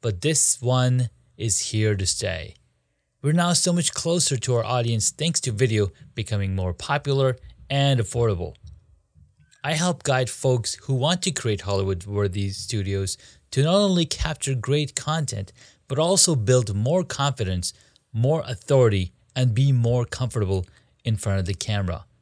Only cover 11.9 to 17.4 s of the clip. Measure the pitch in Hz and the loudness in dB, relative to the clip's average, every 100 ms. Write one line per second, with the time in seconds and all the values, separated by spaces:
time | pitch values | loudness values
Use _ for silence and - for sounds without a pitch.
11.9 | 92 92 101 101 95 98 98 - 110 95 | -2 -4 -2 -2 -2 -6 -6 -6 -4 -2
12.9 | 98 95 - - - _ - 147 190 202 | -2 -4 -6 -12 -20 _ 0 2 4 4
13.9 | 180 165 - - 156 - 131 110 143 143 | 2 0 0 -2 -2 -4 -4 0 0 0
14.9 | - - 160 143 104 95 - - _ _ | -4 -4 -2 -2 -4 -8 -12 -20 _ _
15.9 | 131 160 190 - 156 104 127 107 101 113 | 0 2 4 4 2 4 4 4 -2 0
16.9 | 175 165 - 143 - | 0 -2 -2 -2 -2